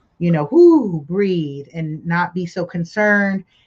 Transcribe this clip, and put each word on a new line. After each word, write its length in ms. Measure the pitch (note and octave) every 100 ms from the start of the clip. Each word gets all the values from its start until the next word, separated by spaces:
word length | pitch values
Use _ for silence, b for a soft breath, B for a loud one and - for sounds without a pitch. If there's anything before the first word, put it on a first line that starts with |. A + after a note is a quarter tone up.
| _ _
you 120 | F3
know, 160 | D#3+ C#3+
whoo, 520 | D#4+ F4 D#4+ G#3+ E3 C#3+
breathe 600 | F#3 G3 F3+ D3 C#3 C#3
and 300 | E3 D#3+ D#3 E3+
not 300 | E3+ F3 F3+
be 100 | F3
so 200 | F#3 E3+
concerned 800 | F3 E3+ G#3+ G#3 G#3 G3 F#3+ - _